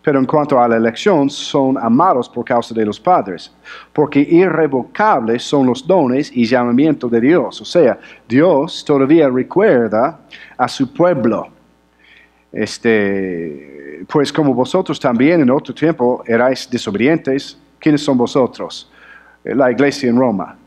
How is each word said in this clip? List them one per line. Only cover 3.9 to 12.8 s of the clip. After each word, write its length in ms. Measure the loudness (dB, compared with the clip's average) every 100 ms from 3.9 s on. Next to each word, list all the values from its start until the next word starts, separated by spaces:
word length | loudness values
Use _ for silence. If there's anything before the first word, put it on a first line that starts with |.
porque 260 | -2 0 0
irrevocables 1200 | 2 4 4 2 0 -2 -4 -2 0 2 0 -4
son 240 | 0 0 2
los 200 | 0 0
dones 440 | 2 2 -2 -2
y 120 | -2 0
llamamiento 600 | 2 2 2 2 0 -2
de 140 | 0
Dios." 400 | 2 2 0 -8
O 60 | -2
sea, 320 | 2 2 0 -10 -20 -2
Dios 560 | 2 4 2 -2 -8
todavía 460 | -2 0 4 4 4
recuerda 920 | 0 -2 0 2 2 2 0 -2 -4 _ -20 -20 -4
a 120 | -4
su 220 | -2 -6
pueblo. 540 | 0 0 2 -2 -2 -8 _ _ _ _ _ _ -20 _ _ _
Este, 1600 | -6 -6 -2